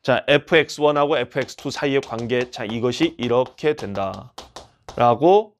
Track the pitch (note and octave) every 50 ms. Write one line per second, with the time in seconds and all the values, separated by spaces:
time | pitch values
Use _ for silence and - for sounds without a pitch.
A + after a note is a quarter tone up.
0 | _ - B2+ A2+ - - D3 D3+ - - F3 D#3+ C#3+ - - - D3 D3 D3 D3
1 | C#3+ C#3+ D#3+ B2+ A#2+ - - C#3+ B2 - - - - D3+ - - - C#3+ C#3 C3+
2 | - - - - A#2+ A2+ B2 B2 B2+ B2 - A#2 A#2 G2+ A2+ A#2+ G#2+ B2 A#2+ -
3 | E3 - - - A#2 A#2+ A#2 B2 B2+ - _ - - D3+ D3+ D3+ - G2+ G2+ G2
4 | G2 F#2+ F#2+ G2 - - _ - - _ _ - - _ _ _ _ - - -
5 | A#2+ A#2+ A#2+ G#2 C#3+ F3 F#3+ G#3 A3+ G#3+ _